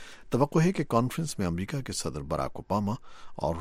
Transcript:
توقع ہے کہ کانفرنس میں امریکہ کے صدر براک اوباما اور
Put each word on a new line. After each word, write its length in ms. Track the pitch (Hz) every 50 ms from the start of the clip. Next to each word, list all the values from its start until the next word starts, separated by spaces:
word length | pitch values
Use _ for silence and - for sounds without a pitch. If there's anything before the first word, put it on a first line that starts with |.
| - - - - - -
توقع 280 | - 120 139 143 - 165
ہے 140 | 160 180 190
کہ 120 | - 151
کانفرنس 540 | - - 117 123 127 - - 165 151 - -
میں 80 | 98
امریکہ 340 | 87 82 85 95 104 - 143 127
کے 100 | - 95
صدر 300 | - - 80 64 71 71
براک 300 | 71 78 71 67 65 -
اوباما 400 | - - - 95 104 104 101 113 - - - - - - - -
اور 200 | - - - 82 85